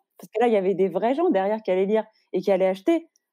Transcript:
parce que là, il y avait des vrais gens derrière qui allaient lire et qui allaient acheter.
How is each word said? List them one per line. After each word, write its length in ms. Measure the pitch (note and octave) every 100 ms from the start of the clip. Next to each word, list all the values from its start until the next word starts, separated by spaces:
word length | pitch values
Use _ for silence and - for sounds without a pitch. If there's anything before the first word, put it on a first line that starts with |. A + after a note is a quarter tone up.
| _ -
parce 120 | F#3+
que 60 | G#3+
là, 60 | A#3+
il 60 |
y 40 | G#3
avait 180 | F#3 F3+
des 120 | F#3+
vrais 260 | F3 A3 C#4
gens 140 | F4+
derrière 320 | G3 G3 A3
qui 80 | G#3
allaient 140 | F#3 G3
lire 200 | A3 G#3+ _ _
et 80 | F#3
qui 100 | F#3+
allaient 160 | F#3 F#3
acheter. 400 | F#3+ E4 E4 E4 _ _